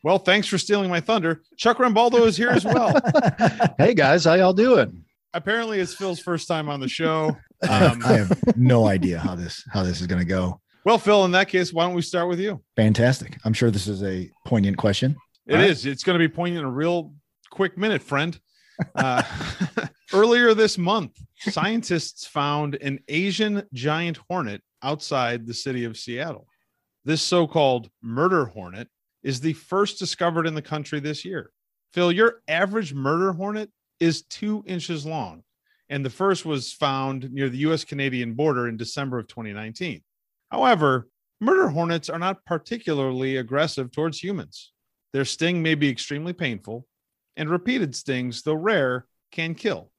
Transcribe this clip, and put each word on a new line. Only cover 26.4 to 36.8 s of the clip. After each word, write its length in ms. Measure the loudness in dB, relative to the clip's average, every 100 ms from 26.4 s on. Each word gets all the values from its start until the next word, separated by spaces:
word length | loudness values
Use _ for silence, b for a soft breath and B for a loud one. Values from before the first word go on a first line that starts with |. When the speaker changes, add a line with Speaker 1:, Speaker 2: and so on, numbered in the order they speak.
| _ _ _ _ _ _
Speaker 1:
This 180 | -4 -2
so-called 680 | 0 2 2 2 2 0 -6 _
murder 420 | -8 0 2 2
hornet 420 | -2 -8 -14 -14 -18 _ _ _
is 180 | -8 -4
the 140 | -4
first 440 | -6 _ -2 -2 -4
discovered 480 | -10 -2 -2 0 -4
in 80 |
the 80 | -6
country 380 | -8 -8 -6 -8
this 240 | -6 -8
year. 260 | -10 -12 -12 _ _ _ _
Phil, 200 | 0 2
your 300 | 4 2 2 -4
average 480 | -2 0 -2 -6
murder 380 | -4 -2 0 0
hornet 360 | -2 -6 -8 -10 _ _ _
is 240 | 0 0
two 400 | -8 -8 -4 -4 -6
inches 360 | -8 -6 -8
long, 380 | -6 -8 -8 -12 _ _ _ _ _
and 160 | -6
the 60 | -6
first 360 | -2 0 0 -2
was 260 | -6 -6
found 600 | -4